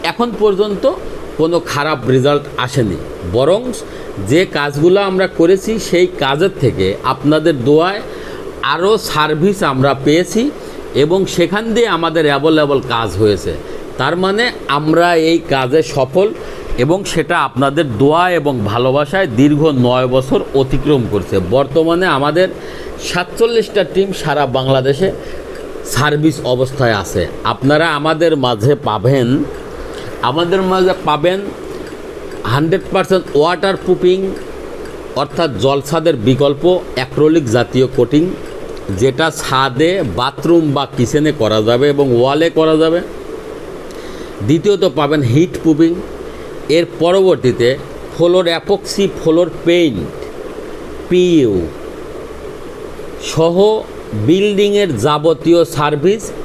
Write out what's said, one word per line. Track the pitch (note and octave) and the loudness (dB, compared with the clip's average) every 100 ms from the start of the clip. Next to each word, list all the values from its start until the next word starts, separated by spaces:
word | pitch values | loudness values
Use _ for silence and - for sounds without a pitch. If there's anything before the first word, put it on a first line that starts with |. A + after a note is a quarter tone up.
| E3 | -4
এখন | G3 A#3+ G3+ | -2 -2 0
পর্যন্ত | G#3+ F#3+ G#3+ F#3 C4+ - - - - - | 2 2 0 0 0 0 -6 -10 -8 -2
কোনো | D#3+ E3+ E3+ | 0 0 -2
খারাপ | C#3+ D3+ C#3+ A#2 | -2 -2 -2 0
রেজাল্ট | C3 C3+ D3 C#3+ - | 2 2 0 -2 -6
আসেনি, | B2+ C3+ G#2+ D#2 - - E2+ G#2+ | -4 0 -2 -2 -8 -10 -4 0
বরং | C#3+ G3+ B3+ G3+ - - - - G2 | 2 2 -2 -8 -10 -14 -12 -8 0
যে | D#3 F#3 D3+ | 2 2 -2
কাজগুলো | D3 C#3+ E3+ F#3+ G3 | -4 2 4 4 2
আমরা | F#3 F#3 - | 0 0 2
করেছি | E3 F#3+ G#3 A3 - | 4 2 0 -4 -2
সেই | F3 F3+ - | 0 0 0
কাজের | C3+ D3 F#3+ - | -2 0 -2 0
থেকে | B2+ F#2+ F#2+ - B2+ | -2 0 -2 -2 -4
আপনাদের | C3+ C#3 D#3 E3 C#3+ A#2+ | -2 0 2 2 2 4
দোয়ায় | D3+ F3 G3+ - - - - - - C3 | 4 2 -2 -8 -12 -12 -12 -14 -6 -2
আরও | D#3 F#3+ A3 - | 0 2 0 0
সার্ভিস | D3+ D3+ D3+ F#3+ - D#3 | 0 0 2 2 2 0
আমরা | C3 C#3 C3+ | 2 2 2
পেয়েছি | D3 D#3+ F3 A3 C#4+ - - - - B2 | 2 2 2 0 -2 -4 -12 -14 -4 0
এবং | D3+ F#3+ F#3 | 2 2 0
সেখান | - E3 G3+ A3+ | 0 0 0 -2
দিয়ে | A3 A3+ E3 | 0 2 0
আমাদের | E3 D#3+ D3 | 0 2 2
অ্যাভেলেবল | C#3 D#3 D#3 C#3+ C#3 C3 | 2 2 4 4 0 0
কাজ | A#2 A2+ F2 | -2 -2 2
হয়েছে। | G#2+ F#2+ G2+ D#2 - - - - | 2 2 -2 -8 -8 -12 -10 -4
তার | C3+ E3+ | -2 0
মানে | F#3+ G#3 A#3+ - G2 C#3+ | 0 0 -2 -4 -2 -2
আমরা | D#3 D#3+ F3 E3+ D#3+ | 2 4 4 4 4
এই | E3 - | 2 2
কাজে | C3+ B2+ D#3 D3+ | -2 2 2 2
সফল | C3+ C3 F3+ G#3+ - - - - - | 0 0 2 2 0 -12 -10 -4 0
এবং | C3+ F#3+ F#3+ | 2 0 0
সেটা | E3 D3+ E3+ C#3 | -2 0 0 0
আপনাদের | B2 C#3 C#3+ D3 G#2 | 0 0 2 0 2
দোয়া | C#3 D#3+ F3+ E3+ | 4 4 2 2
এবং | C#3+ B2+ G2+ | 0 -2 -2
ভালোবাসায় | A#2 C3 C#3 D3 F#3+ F3+ A2 | 0 2 2 0 0 0 2
দীর্ঘ | D3 D3 D#3 C3+ B2 | 4 4 2 4 2
নয় | B2+ B2+ | 2 2
বছর | C3 C3 F#3+ - C#3 | 2 2 0 0 0
অতিক্রম | C3 C3+ C#3+ C#3 G#2 | 2 0 2 2 2
করছে। | G2 F2 G2 F2 | -2 -2 -2 0
বর্তমানে | B2+ C#3 D#3 E3 E3+ F#3 C#3 | 0 2 2 2 2 2 0
আমাদের | C#3+ D#3+ F#3 - - - - - - | 0 2 0 -2 -12 -12 -12 -10 -6
সাতচল্লিশটা | F3+ F3+ - A3+ A#3 G3 G3+ F3 | -4 -4 0 2 2 0 0 0
টিম | F#3+ G3 - | 0 0 -2
সারা | D#3 D3 C3+ C3 | -2 0 0 0
বাংলাদেশে | C3 C3+ C3 C#3 F#3+ - - - - - - - - | 2 2 2 0 0 -2 -8 -12 -12 -12 -12 -12 -6
সার্ভিস | - D3 D3 D#3 B2+ B2 | -2 0 2 0 0 -2
অবস্থায় | B2+ C3 C3+ A#2+ G#2 | 0 0 0 0 0
আছে। | F2+ G2+ E2 - A2 | -2 -4 -4 -4 -4
আপনারা | A2 C3+ D3+ E3 D3 | 0 2 2 2 0
আমাদের | D#3 D#3+ E3 D3+ B2 | 0 2 2 2 0
মাঝে | A2+ A#2+ C#3 A#2+ | 2 2 2 0
পাবেন, | G#2+ A#2+ C3+ A#2 C3+ D4 - - - - - - - A#2+ | 0 2 2 2 0 -2 -8 -12 -12 -12 -12 -12 -4 -2
আমাদের | D3+ F3 F#3+ F#3 | 0 0 0 2
মাঝে | F#3 F#3 F#3 D#3 | 2 2 0 -2
পাবেন | D3 E3+ F#3+ G3+ - - - - - - - - - G#2+ | 0 0 0 -4 -10 -12 -12 -12 -14 -14 -14 -12 -10 -4
হান্ড্রেড | C3 D#3+ F3+ - | 0 0 0 0
পার্সেন্ট | F#3+ F3+ F#3 - C#3+ | -2 2 0 2 2
ওয়াটারপ্রুফিং | D#3+ F3 G3 F#3 - E3+ F3+ F#3+ F#3+ - - - - - - - - - | 2 2 -2 -2 0 2 4 2 0 -6 -10 -12 -12 -12 -12 -12 -8 -6
অর্থাৎ | C#3+ - D#3+ G2 | -4 -2 -2 0
জলছাদের | C3 C#3 C3+ E3 E3 C3+ G#2+ | 0 0 0 0 2 2 2
বিকল্প | C3 C#3+ C#3 E3 F3+ - B2+ | 4 2 2 2 2 0 -6
অ্যাক্রিলিক | C3 - D#3 E3 B2 | -4 2 4 4 2
জাতীয় | A#2+ A2+ B2+ B2+ C3 | 0 2 2 2 2
কোটিং, | A#2 C#3+ F3+ - - - - - - F#2+ | 2 2 2 -2 -10 -12 -12 -10 -8 0
যেটা | C3 C3 D#3+ - | 0 2 -2 -2
ছাদে, | - C3 C3+ B2 D#3+ F#3+ C3 F2 | -2 0 0 2 2 2 -2 -2
বাথরুম | C3 - D#3 E3+ D3+ C#3 | -4 -2 2 4 4 0
বা | C#3 - | -2 -2
কিচেনে | A#2+ D3 D3+ - | 0 2 0 0
করা | G#2+ G#2+ G#2+ | 2 2 2
যাবে | B2 C#3+ | 4 4
এবং | C#3 C3+ A#2+ | 2 2 4
ওয়ালে | C3 D3 E3 E3 | 4 2 2 2
করা | D#3+ D#3 | 4 4
যাবে। | D#3+ F3 G3+ - - - - - - - - - - - - - G#2 | 4 2 -2 -10 -12 -12 -12 -14 -14 -14 -14 -14 -12 -12 -12 -6 0
দ্বিতীয়ত | D#3+ G3+ G3 F#3+ C3 | 2 2 2 2 2
পাবেন | C#3+ D3+ A#2+ | 0 2 2
হিট | C#3 F3 - | 2 2 0
প্রুফিং, | D#3+ D3+ E3 F3+ - - - - - - - E3 | 2 4 4 2 -6 -12 -12 -14 -14 -10 0 0
এর | E3+ - | 0 0
পরবর্তীতে | E3+ F#3+ F#3 C#3 B2 A#2+ A#2+ C#3 - - - | 2 4 4 4 2 2 2 0 -4 -14 -10
ফ্লোর | - F3 F#3 E3+ | 0 2 4 2
অ্যাপক্সি, | E3 - G3 - - G3 - | 0 -2 -2 -2 -2 -2 0
ফ্লোর | E3 D#3+ D#3 - E3 | 2 2 2 0 2
পেইন্ট, | F3 E3 G2 - - - - - - - - - - - | 4 2 0 -6 -10 -14 -12 -14 -12 -14 -12 -12 -12 -2
পিইউ | F3+ F3+ D#3+ A#2+ F#2+ D#2+ - - - - - - - - - - - - - - - - | 2 4 4 4 2 -2 -8 -12 -12 -14 -14 -14 -14 -14 -14 -14 -14 -14 -12 -12 -10 -6
সহ | D#3 E3 F3 G#3 A3 - - - G#2+ A2+ | 0 2 4 2 2 -4 -12 -8 -2 2
বিল্ডিংয়ের | F#3 G#3 G3 G#3 G3+ F#3+ A2+ | 2 2 2 2 2 0 0
যাবতীয় | C#3 D3 D#3+ D#3+ D#3+ E3+ D#3+ | 0 2 2 2 4 4 4
সার্ভিস | C#3+ D3 D3 E3 A3 - - | 0 -2 0 0 0 -4 -2